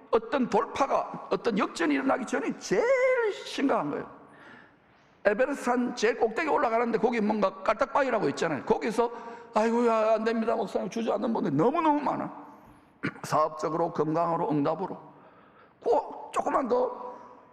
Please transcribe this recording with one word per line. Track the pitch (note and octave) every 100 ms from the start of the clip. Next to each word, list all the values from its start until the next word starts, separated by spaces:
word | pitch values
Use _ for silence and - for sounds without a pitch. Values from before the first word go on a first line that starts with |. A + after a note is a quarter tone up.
| -
어떤 | A3+ - C#4 A#3
돌파가, | G#3 G#3 - C4+ G#3 - - -
어떤 | G3 A#3+ G3+
역전이 | D4 - -
일어나기 | - C3+ - -
전에 | B3+ G4 -
제일 | - F#3+ A4+ C5 C5 B4+ A4 - -
심각한 | - C4+ A3+ D3
거예요. | D3+ - - - - - - - _ _ _ _ _ G3+
에베레스트 | G#3 C4 C#4
산 | B3 B3+ A#3+ -
제일 | A3 A#3+
꼭대기 | A3+ G#3+ D#4+
올라가는데 | C#4 B3+ A3+ A#3+ G#3+
거기 | A#3 A#3+
뭔가 | G#3 G#3+ F#3+ -
깔딱바위라고 | - G#3+ C4+ - C4+ A3+ C#3+
있잖아요. | C#3 E3+ C3+
거기서 | - - A#3+ G#3+ A#3 - - - -
"아이고야, | G#3+ A3+ A#3 A#3+ A3+ A3
안 | A3
됩니다, | A3 A3+ A3 A3+
목사님." | G3+ B3 G#3
주저앉는 | A#3 A3+ G#3 A#3
분들이 | G#3+ - C#3
너무너무 | A#3+ E4 D#4+ D4
많아. | - - - - - - - - _ -
<clears throat> | - -
사업적으로, | - D3+ D#3 - E3 E3 E3+
건강으로, | E3 D3+ D#3+ E3+ E3 F3
응답으로. | D3+ D3 E3 F#3 - - - - - - - - _
꼭 | A#4 A4 - - -
조금만 | - - D#4 B3
더, | B3 - - - - - - -